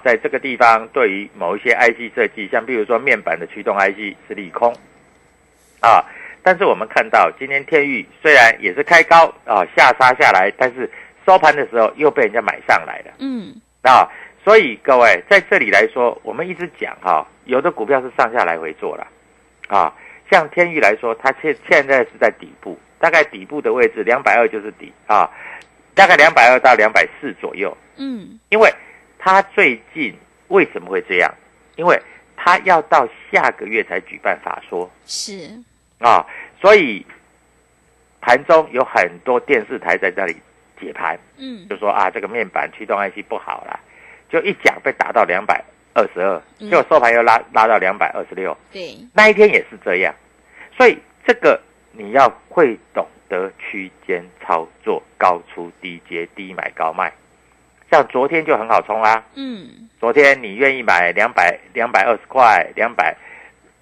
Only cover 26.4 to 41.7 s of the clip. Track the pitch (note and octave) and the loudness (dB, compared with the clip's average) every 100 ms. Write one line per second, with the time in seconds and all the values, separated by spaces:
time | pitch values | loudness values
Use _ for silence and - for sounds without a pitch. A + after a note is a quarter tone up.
26.4 | A#2+ B2+ C3 A2+ G#2+ G2 D#2+ - C3+ - | 6 6 4 4 4 2 0 -4 -14 -12
27.4 | D2 F2+ F#2 - _ - C4+ A3+ - - | -12 -8 -8 -10 _ -16 -12 -12 -16 -20
28.4 | _ G#3+ G#3 - - - _ _ F#3+ F#3+ | _ 2 2 0 -12 -20 _ _ 0 0
29.4 | - - D#3+ A2+ _ D#3+ A2+ - _ _ | 0 0 0 -2 _ -10 -10 -12 _ _
30.4 | - G3 - F#2 F2+ F#2+ - F2+ E2 - | -2 0 0 -4 -8 -6 -4 -2 -2 -4
31.4 | _ _ _ - F3 C3+ - - _ - | _ _ _ -4 -2 -2 -4 -20 _ -6
32.4 | F3 F#3 F#3 D#3+ - D#3 A#2 - - F#3 | -2 0 2 0 2 0 0 -8 -6 -2
33.4 | C3 - G#2 A2 - F#2 - - G#2 F2+ | -2 -4 -6 -6 -6 -10 -10 -8 -6 -6
34.4 | - - - F2 F2+ _ - - - G3 | -8 -14 -10 -10 -10 _ -16 -14 -12 -14
35.4 | D#3 A3+ _ _ _ _ A#2 F2+ - - | -18 -20 _ _ _ _ 2 2 0 -12
36.4 | - _ G3 G#3+ C#3 G2 - - _ _ | -20 _ 4 4 2 -6 -16 -20 _ _
37.4 | _ _ _ _ _ _ _ _ A#2+ C3+ | _ _ _ _ _ _ _ _ 0 0
38.4 | C#3+ D#3+ D3 B2 B2+ A2 F2 E2+ B2+ B2 | 4 2 2 -4 -2 -2 -2 -4 -4 -4
39.4 | - B2 G#2+ B2 E2+ F2+ F#2+ F#2 F#2 - | 0 -2 -2 -8 -4 -2 -2 -4 -6 -8
40.4 | _ _ _ _ - - - - _ _ | _ _ _ _ -16 -8 -8 -8 _ _
41.4 | C4 A3 E3 | -18 -18 -14